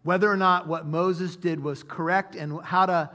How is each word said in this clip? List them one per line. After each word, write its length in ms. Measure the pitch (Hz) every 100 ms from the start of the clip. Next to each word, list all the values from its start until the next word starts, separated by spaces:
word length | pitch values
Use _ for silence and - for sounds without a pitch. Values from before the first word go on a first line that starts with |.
whether 260 | 156 185 208
or 60 | 196
not 320 | 185 180 151
what 180 | 160 151
Moses 520 | 160 185 175 185 -
did 240 | 175 156
was 180 | 143 139
correct 540 | - - 165 190 190 175
and 260 | 151 156
how 260 | - 180 185
to 220 | 175 147